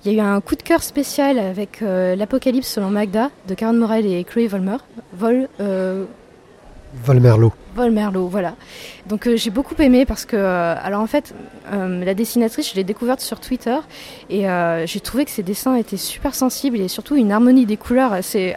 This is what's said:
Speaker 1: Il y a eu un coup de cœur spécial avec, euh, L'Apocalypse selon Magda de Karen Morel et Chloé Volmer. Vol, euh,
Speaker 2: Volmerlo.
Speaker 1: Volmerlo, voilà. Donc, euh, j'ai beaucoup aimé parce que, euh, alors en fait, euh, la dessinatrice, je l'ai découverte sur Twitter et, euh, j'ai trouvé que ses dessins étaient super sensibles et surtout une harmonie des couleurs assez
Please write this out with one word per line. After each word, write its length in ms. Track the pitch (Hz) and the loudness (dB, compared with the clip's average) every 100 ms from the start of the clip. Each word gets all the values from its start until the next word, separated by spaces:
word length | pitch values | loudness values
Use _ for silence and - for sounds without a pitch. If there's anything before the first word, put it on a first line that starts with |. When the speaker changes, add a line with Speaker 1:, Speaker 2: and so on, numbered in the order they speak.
Speaker 1:
Il 80 | 202 | 0
y 20 | |
a 40 | 214 | 2
eu 20 | |
un 200 | 202 202 | 2 0
coup 160 | - 302 | -2 -6
de 60 | |
cœur 200 | - 330 | 0 0
spécial 560 | - - 277 - 277 262 | 0 -6 -4 0 2 2
avec, 420 | 190 185 202 - | 0 -6 -8 -6
euh, 360 | 226 185 185 185 | -2 0 0 0
L'Apocalypse 520 | 208 262 262 247 262 | -2 0 0 0 -2
selon 220 | - 196 | -4 -2
Magda 400 | 208 208 208 262 - 185 | 0 0 0 -2 -4 -10
de 60 | |
Karen 220 | 185 220 233 | -4 0 2
Morel 300 | 226 220 208 | 2 2 0
et 180 | 175 | -2
Chloé 240 | 180 233 233 | -2 -2 0
Volmer. 300 | 190 190 240 - 226 - | 0 -4 -4 -10 -20 -20
Vol, 340 | 180 226 247 262 - | -4 0 0 0 -4
euh, 440 | 202 190 185 190 190 - - - - - - - - 131 | -4 -2 -2 -4 -8 -12 -20 -20 -20 -20 -20 -20 -18 -6
Speaker 2:
Volmerlo. 480 | 117 127 123 110 113 - - | 4 6 8 8 6 2 -12
Speaker 1:
Volmerlo, 520 | 202 240 220 208 185 180 | 0 2 2 0 -2 -2
voilà. 280 | 196 175 165 - - - - - | -2 -4 -8 -20 -20 -18 -18 -8
Donc, 200 | 214 240 | -4 0
euh, 80 | |
j'ai 140 | 233 226 | 0 0
beaucoup 260 | 202 277 - | -2 -4 2
aimé 260 | 285 247 | 6 6
parce 220 | 269 220 - | 4 0 -4
que, 100 | 214 | 0
euh, 380 | 196 180 170 165 | 0 0 0 -2
alors 180 | - 202 | -4 -4
en 60 | 220 | 0
fait, 280 | 294 294 - - - - | -2 -4 -18 -18 -18 -8
euh, 320 | 202 185 180 | -6 -4 -4
la 80 | 180 | -2
dessinatrice, 580 | 190 226 240 226 - 302 | -2 0 0 0 -2 -6
je 60 | 190 | -4
l'ai 80 | |
découverte 360 | 190 220 240 262 | -4 -4 -2 -4
sur 200 | - 220 | -4 -10
Twitter 380 | - 254 - 262 - - - - - | -8 -6 -2 -4 -6 -18 -20 -20 -6
et, 180 | 196 196 | -2 0
euh, 380 | 180 170 165 | 0 0 0
j'ai 160 | 165 208 | -4 -6
trouvé 240 | - 233 | -6 -4
que 60 | 294 | -2
ses 120 | - | -4
dessins 320 | 185 202 262 254 | -6 -4 0 0
étaient 200 | 220 196 | -2 -6
super 380 | - - 285 | -8 -6 -6
sensibles 440 | - 254 - 277 233 | 0 -2 0 -2 -2
et 100 | 185 | -4
surtout 280 | - - 294 | -6 -2 2
une 160 | 214 | 4
harmonie 320 | 208 240 254 | 4 6 6
des 140 | 233 208 | 4 0
couleurs 340 | - 247 262 | 0 2 2
assez 420 | 190 190 214 185 | 0 -2 -2 -2